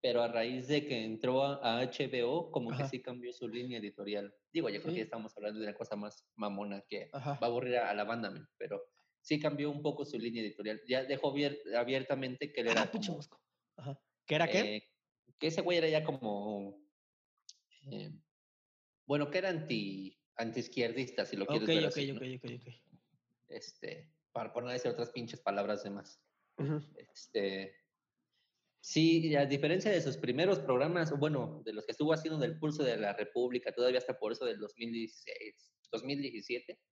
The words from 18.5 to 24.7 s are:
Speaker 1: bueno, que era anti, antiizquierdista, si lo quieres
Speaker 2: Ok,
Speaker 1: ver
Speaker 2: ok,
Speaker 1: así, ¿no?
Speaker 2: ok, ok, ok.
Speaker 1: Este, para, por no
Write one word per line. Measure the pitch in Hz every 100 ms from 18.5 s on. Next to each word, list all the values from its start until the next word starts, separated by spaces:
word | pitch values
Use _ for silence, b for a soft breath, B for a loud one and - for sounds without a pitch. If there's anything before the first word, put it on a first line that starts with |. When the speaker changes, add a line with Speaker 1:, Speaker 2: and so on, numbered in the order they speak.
| _ _ _ _ _ -
Speaker 1:
bueno, | 143 147
que | 185
era | 190
anti, | 170 151 117 98 95 95 - _ -
antiizquierdista, | 113 117 120 - 117 117 123 - 98
si | 101
lo | 98
quieres | 151 110
Speaker 2:
Ok, | -
Speaker 1:
ver | -
Speaker 2:
ok, |
Speaker 1:
así, | 151 139
¿no? | 135
Speaker 2:
ok, | 127 131
ok, | 120 123
ok. | 120 120 _ - _ _ _ _ _
Speaker 1:
Este, | - - - - - - _ _
para, | 117 110
por | 120
no | 123